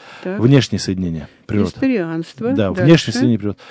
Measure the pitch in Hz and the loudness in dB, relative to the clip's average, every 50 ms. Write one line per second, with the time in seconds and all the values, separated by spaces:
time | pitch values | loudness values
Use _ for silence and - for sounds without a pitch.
0 | - - - - - 185 190 104 107 127 143 131 110 - 104 95 - 98 95 92 | -20 -20 -18 -14 -12 -8 -4 0 2 4 6 4 4 2 -2 -4 -4 -4 -4 -4
1 | 92 85 80 78 71 - _ _ _ - 101 101 95 87 - - 269 269 254 202 | -4 -6 -6 -8 -10 -14 _ _ _ -4 -2 0 0 -2 -2 -2 -2 -2 0 -2
2 | 170 165 165 165 165 - - - 226 247 277 277 101 92 87 - 117 151 170 151 | -2 -4 -6 -8 -8 -10 -10 -8 -6 -2 0 0 0 0 0 2 4 4 4 4
3 | - 117 - 247 - 123 113 95 101 104 98 - - - | 2 0 -4 0 0 0 0 0 -2 -6 -6 -8 -12 -20